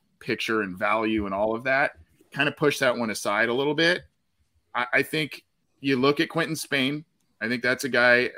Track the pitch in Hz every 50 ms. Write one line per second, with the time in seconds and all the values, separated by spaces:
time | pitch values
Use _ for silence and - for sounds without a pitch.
0 | _ _ _ _ - - 117 - - - 113 110 104 95 90 92 107 104 107 113
1 | 113 110 110 107 101 98 95 98 107 110 110 113 123 131 135 135 147 - - -
2 | - _ _ _ _ _ - 139 143 147 143 - 156 143 135 - 139 127 120 120
3 | 117 107 98 - - 113 101 104 113 117 117 131 139 147 147 151 165 170 180 -
4 | - _ _ _ _ _ _ _ _ _ _ _ _ _ - 120 123 - - 131
5 | 139 - - 156 156 139 - - _ _ _ _ _ _ _ _ 135 139 135 123
6 | 131 139 147 165 160 - - 160 165 139 156 139 - - 143 139 131 135 147 151
7 | 156 _ _ _ _ _ _ - 107 113 123 120 120 123 127 127 - 127 123 123
8 | 123 123 120 120 123 - -